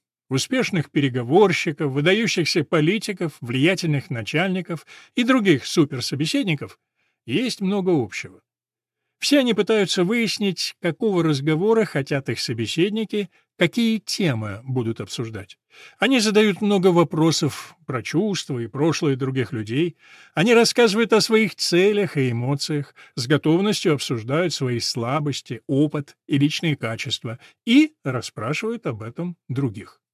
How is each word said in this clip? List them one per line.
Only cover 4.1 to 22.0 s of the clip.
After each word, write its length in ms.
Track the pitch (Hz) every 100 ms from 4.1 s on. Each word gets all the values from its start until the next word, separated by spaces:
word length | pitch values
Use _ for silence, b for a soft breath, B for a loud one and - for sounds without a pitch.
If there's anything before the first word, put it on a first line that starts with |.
| 120 104 151 190 185 175 165 B B B -
и 100 | 240
других 400 | 262 196 139 -
суперсобеседников 1120 | - 143 131 - 131 156 277 208 151 107 - _ _ _ _ -
есть 340 | 151 247 -
много 320 | 190 202 185
общего. 500 | 165 107 - - - _ _ _ _ _ _ _ _
Все 200 | - 285
они 140 | 247
пытаются 500 | 214 202 220 185 -
выяснить, 720 | 175 240 220 - 202 170 - -
какого 400 | 175 233 220 185
разговора 640 | 160 139 147 156 208 226 196
хотят 420 | 151 135 139 135
их 100 | 113
собеседники, 880 | - 117 107 - 202 214 220 208 190 _ _ -
какие 440 | 175 - 226 220
темы 640 | - - 180 113 107 101
будут 360 | 131 127 113 113
обсуждать. 600 | 107 - 113 107 95 - _ B B B
Они 200 | 220 262
задают 400 | 214 208 214 175
много 260 | 208 202 185
вопросов 880 | 170 156 160 165 156 143 - - _ -
про 160 | 127
чувства 560 | - 151 214 185 - 127
и 80 | 113
прошлое 500 | 131 160 - 156 131
других 380 | 135 131 120
людей. 420 | 113 104 127 175 B B B B
Они 220 | - 214 233
рассказывают 580 | 226 - 233 208 233
о 80 | 220
своих 320 | - 220 214
целях 640 | - - 175 196 208